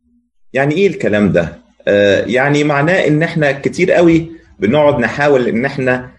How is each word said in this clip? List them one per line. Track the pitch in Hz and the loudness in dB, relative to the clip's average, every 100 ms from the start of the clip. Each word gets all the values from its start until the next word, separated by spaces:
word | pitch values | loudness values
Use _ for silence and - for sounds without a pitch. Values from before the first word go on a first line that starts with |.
| _ _ _ _ - | _ _ _ _ -8
يعني | 127 143 | -4 -2
إيه | 156 196 | 0 0
الكلام | 156 107 104 101 | 0 -2 0 2
ده؟ | 82 80 - _ _ - | 0 -2 -8 _ _ 0
أه، | 101 101 95 | 2 2 2
يعني | - 123 139 147 | 0 -2 0 0
معناه | 147 143 151 185 143 | 0 0 0 0 0
إن | 151 | 0
إحنا | 165 160 143 | 0 -2 -2
كتير | 139 131 - 175 | -2 -6 -2 0
قوي | - 175 165 160 - _ _ | 4 4 2 -2 -12 _ _
بنقعد | 101 147 147 127 | 0 2 2 2
نحاول | 113 - 147 135 120 | -2 -2 0 2 0
إن | 110 | -2
إحنا | 135 139 127 127 127 | -4 -4 -2 -2 -6